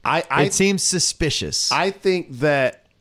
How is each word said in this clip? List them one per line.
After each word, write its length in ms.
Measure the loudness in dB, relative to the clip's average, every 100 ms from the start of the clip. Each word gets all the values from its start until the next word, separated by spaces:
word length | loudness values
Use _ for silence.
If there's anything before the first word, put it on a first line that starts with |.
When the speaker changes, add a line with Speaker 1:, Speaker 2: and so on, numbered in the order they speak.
Speaker 1:
I, 200 | -2 -2 0
I 140 | 0
Speaker 2:
It 80 | 0
seems 300 | 2 2 2
suspicious. 880 | 0 0 -2 -2 -2 -2 -4 -4 -2
Speaker 1:
I 200 | 0 -2
think 480 | -2 -2 -2 -4 -2
that 460 | 0 2 0 -2 _ _